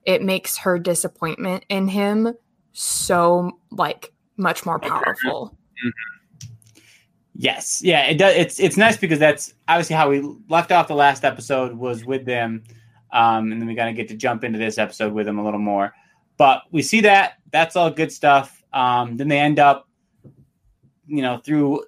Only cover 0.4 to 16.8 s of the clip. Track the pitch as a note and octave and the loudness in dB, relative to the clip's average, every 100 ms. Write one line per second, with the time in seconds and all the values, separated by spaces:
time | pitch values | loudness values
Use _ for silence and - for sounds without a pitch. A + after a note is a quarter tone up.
0.4 | - - F#3+ F3 F3 E3+ F3 - E3 D3+ | -6 -6 -2 -2 -2 -4 -4 -8 -10 -6
1.4 | F#3 F#3 - G3 F#3+ G3+ G3+ G#3+ A3+ A#3 | -6 -6 -6 -4 -2 -2 0 0 -2 -4
2.4 | _ _ _ - - - - F3 E3+ F3 | _ _ _ -10 -6 -4 0 2 4 2
3.4 | F3+ - _ - D#3 - - _ _ - | 0 -8 _ -4 -4 -6 -16 _ _ -4
4.4 | F3+ D#3+ E3+ D#3+ - D#3 - - C3 - | -4 -4 -6 -6 -4 -4 -4 -4 -6 -6
5.4 | B2 _ _ - A#2+ - - - _ - | -10 _ _ -10 -8 -8 -14 -20 _ -20
6.4 | - - _ _ _ _ _ _ _ - | -20 -20 _ _ _ _ _ _ _ -4
7.4 | B2 - - - F#3 D#3 C3+ D#3+ G3 E3+ | -2 -2 -6 -4 2 2 2 4 4 4
8.4 | E3 - F#3 F#3+ A3 A3 F3+ D3+ D3+ D3 | 0 0 0 4 2 2 0 4 4 2
9.4 | - _ - E3+ E3 D#3 C#3+ C#3 C#3+ - | -4 _ 0 0 2 2 2 0 -4 -12
10.4 | - E3 E3+ F3 - D3 C#3+ C3+ C#3 B2 | -2 0 2 2 2 4 4 4 -2 -2
11.4 | A#2+ C3+ B2+ A#2 B2 A2+ A#2+ C3 B2+ B2 | -4 -2 -2 -6 -6 -6 -6 -6 -4 -4
12.4 | A2+ A2+ - - _ _ _ A#2+ A#2 A2+ | -4 -6 -12 -20 _ _ _ 2 4 2
13.4 | A2 A2+ A2+ A2+ A#2 A2+ A2 A2 B2 A#2 | -2 -4 -6 -4 -4 -4 -10 -6 -4 -4
14.4 | A#2+ A2 A2 A2 G#2 - G#2+ G#2+ G#2+ G#2 | -4 -4 -4 -4 -6 -4 -4 -4 -4 -4
15.4 | G#2+ G#2 G#2 G2+ G2+ - _ _ _ - | -4 -4 -2 -2 -2 -6 _ _ _ 2
16.4 | C#3 B2+ - E3 | 4 2 -2 -6